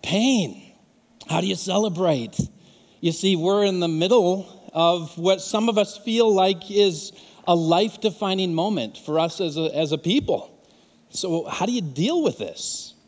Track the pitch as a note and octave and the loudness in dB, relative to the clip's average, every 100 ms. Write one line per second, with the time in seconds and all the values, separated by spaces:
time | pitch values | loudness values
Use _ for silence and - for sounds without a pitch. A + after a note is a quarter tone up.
0 | - F#3+ B3 B3+ D3 - - _ _ _ | -2 0 2 2 -2 -6 -20 _ _ _
1 | _ _ - D#3+ F#3+ F#3 F#3+ F#3 G#3+ E3+ | _ _ -4 -2 -2 -4 -2 0 0 0
2 | F3+ C#3+ A2+ - - - - _ _ _ | 0 0 -2 -4 -6 -6 -20 _ _ _
3 | E3 D#3+ F#3+ F3+ E3+ G3+ G3+ F#3 E3+ D#3+ | -4 0 0 2 2 2 2 0 -2 0
4 | F3+ A#3+ F3+ F#3+ F#3+ - - D#3+ E3+ F3 | 4 4 4 0 -4 -18 -8 2 2 2
5 | D#3 - F3 F#3+ - G#3+ A3+ G#3+ G3+ - | -4 -2 0 0 0 0 2 2 0 -4
6 | - A3+ A3+ G3 F#3 G3 - G3+ G3+ D#3 | -2 2 4 4 4 2 0 2 4 2
7 | - - - - - F3 D#3+ E3+ G#3+ - | -8 -14 -20 -10 2 2 4 2 2 0
8 | A3 E3+ G3 F#3+ F#3 E3 F#3+ G3 A2 - | -4 -2 -4 -2 0 0 0 -2 -4 -8
9 | - D#3 E3 - F3 D3+ D#3+ D3 D#3 D3+ | -2 0 0 -2 -6 -2 -4 -2 -2 -2
10 | E3 B3+ - - - - _ _ _ _ | 0 0 0 -4 -4 -20 _ _ _ _
11 | _ - F#3+ E3 - - F#3+ B3 E3 C3 | _ -8 -4 -4 -4 -4 -2 -2 -4 -2
12 | G3+ E4+ D4 - F2+ - - - - - | 0 2 0 -2 -10 -8 -8 -8 -12 -20